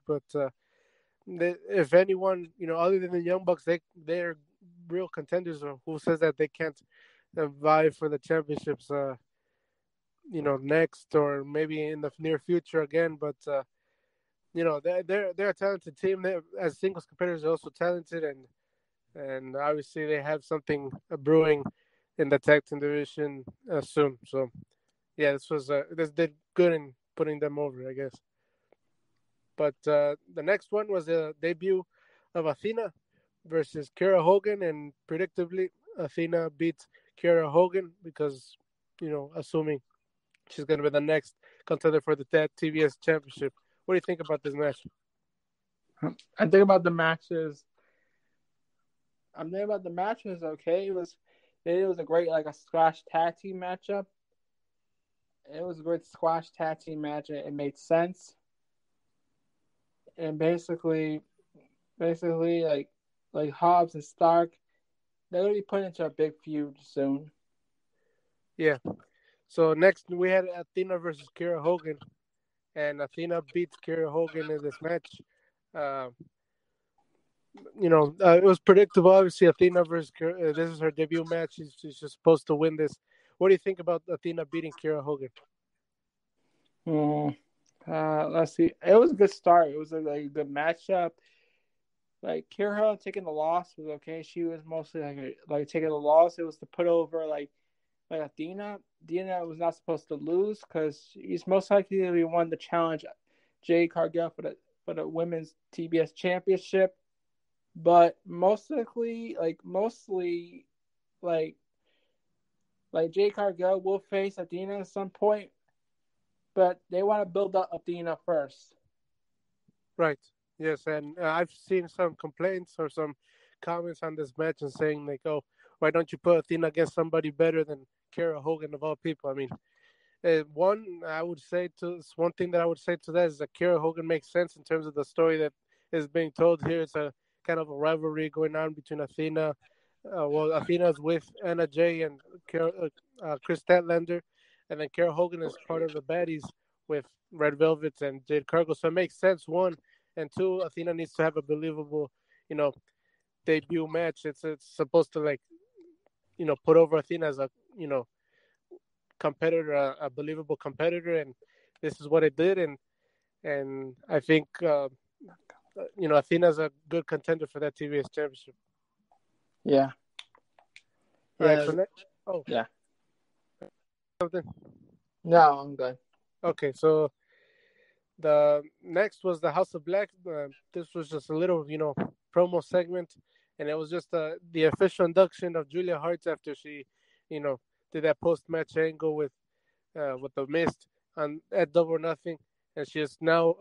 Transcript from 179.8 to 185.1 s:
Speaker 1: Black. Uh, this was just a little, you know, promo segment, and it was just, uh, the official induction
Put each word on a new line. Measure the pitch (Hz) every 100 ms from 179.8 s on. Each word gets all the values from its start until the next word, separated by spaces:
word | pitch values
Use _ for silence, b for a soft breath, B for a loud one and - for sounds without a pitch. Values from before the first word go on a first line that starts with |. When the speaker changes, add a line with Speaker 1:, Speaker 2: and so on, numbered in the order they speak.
Speaker 1:
Black. | 147 190 202 190 180
Uh, | 156 143 139 _
this | 180 165
was | 175 147
just | 156 -
a | 156
little, | 180 175 147
you | 151
know, | 151 139 - - _
promo | - 180 175
segment, | - 180 170 180 175 _ _ _ _ -
and | 147
it | 156
was | 151
just, | 175 -
uh, | 170 156 165 170
the | 165
official | 156 - 190 -
induction | 175